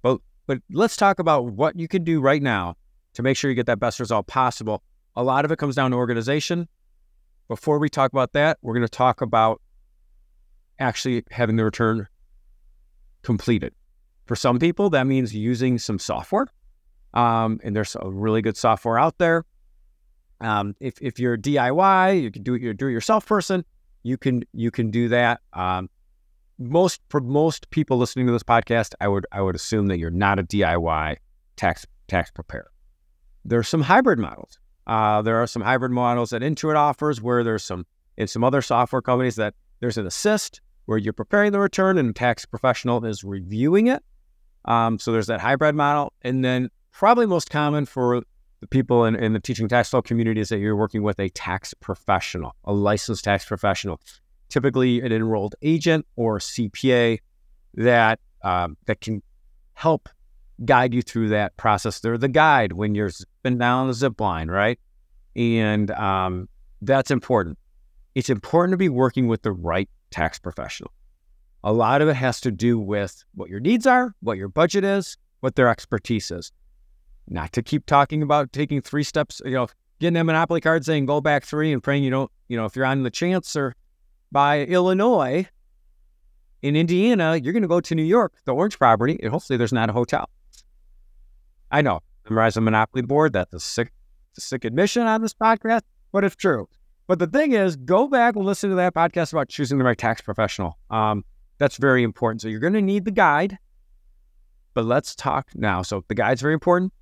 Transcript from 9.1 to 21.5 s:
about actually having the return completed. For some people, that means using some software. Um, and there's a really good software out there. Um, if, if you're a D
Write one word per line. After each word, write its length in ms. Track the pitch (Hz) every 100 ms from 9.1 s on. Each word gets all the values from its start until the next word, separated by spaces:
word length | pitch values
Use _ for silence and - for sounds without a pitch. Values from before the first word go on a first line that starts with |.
| 120
about 380 | 120 117 113 110 _ _ _ _ _ _ _ _ _ _ _ _
actually 460 | 131 - 135 120 -
having 240 | - 120 113
the 80 |
return 420 | 110 - 113 110 98 _ _ _ _ _ _ _ _ _ - _
completed. 520 | - 110 - 113 65 _ _ _ _ _ _
For 100 | 117
some 240 | 131 123
people, 300 | 165 170 202
that 180 | 147 131
means 260 | 135 120
using 440 | 107 110 120 131 120
some 200 | - 104
software. 480 | - 58 - 202 254 _ _ _ _ _ _
Um, 440 | 117 120 113 113 110
and 100 | 113
there's 220 | 104 104 -
a 80 | 90
really 340 | 95 110 110
good 140 | 110 104
software 420 | 120 110 120 113
out 200 | 160 -
there. 260 | 170 165 165 _ _ _ _ _ _ _ _ _
Um, 340 | 113 107 101 101
if, 140 | 135 -
if 160 | 135 -
you're 160 | 123
a 60 | 117
D 180 | 117